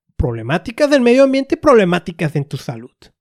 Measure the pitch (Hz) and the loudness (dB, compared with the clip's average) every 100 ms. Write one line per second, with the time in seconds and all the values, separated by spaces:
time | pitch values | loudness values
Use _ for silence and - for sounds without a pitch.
0 | _ - 147 117 110 170 - 226 294 285 | _ -6 -6 -6 -4 -6 -6 -2 0 2
1 | 240 247 269 262 269 330 311 240 185 175 | 4 4 2 0 -2 -2 4 4 4 0
2 | - 175 160 147 143 139 - 120 120 _ | -4 -6 -4 -4 -6 -8 -12 -14 -16 _
3 | _ _ | _ _